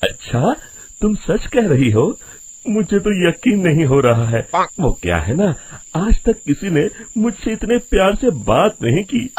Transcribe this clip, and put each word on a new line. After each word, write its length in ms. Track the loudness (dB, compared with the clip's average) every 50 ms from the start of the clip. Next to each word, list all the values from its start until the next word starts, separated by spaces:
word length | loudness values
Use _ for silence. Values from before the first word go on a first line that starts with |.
| -4
अच्छा, 520 | -6 -6 -8 -12 -6 -2 0 0 0 -2 -2 -6 -20 -20 -20 -20 -20 -12 -4
तुम 140 | -2 -2 -2
सच 300 | -2 -2 -2 -2 -2 -2
कह 220 | -2 -2 0 2
रही 240 | 2 2 2 2 2
हो? 260 | 2 2 2 0 -2 -6 -14 -20 -20 -20 -20 -20 -20 -14 -8 -4
मुझे 300 | -2 -2 -2 0 -2 -2
तो 300 | 0 0 -2 0 0 0
यकीन 300 | 0 0 0 0 0 2 2
नहीं 180 | 2 2 2 2
हो 140 | 2 2 2
रहा 260 | 4 4 2 2 2
है। 220 | 0 0 -2 -4 -2 -2 -2 -2 -2 -4 -2
वो 120 | 0 0 0 -2
क्या 160 | -2 -2 -2
है 180 | 0 0 -2 -2
ना, 200 | 0 0 0 -2 -4 -8 -20 -20 -20 -20 -8 -6
आज 280 | -4 0 2 2 2 2
तक 100 | 0 -2
किसी 360 | -2 0 -4 -4 -2 -2 -2
ने 200 | 0 0 0 0 -4 -8 -20 -10 -4
मुझसे 340 | -2 -2 -2 -2 -4 -6 -6
इतने 260 | -6 -4 -2 0 0
प्यार 380 | -2 0 0 0 2 2 2 2
से 140 | 2 0 0
बात 460 | 0 0 -2 0 2 2 2 2 0 -2 -2
नहीं 200 | 0 0 0 0
की। 300 | -2 -4 -4 -4 -4 _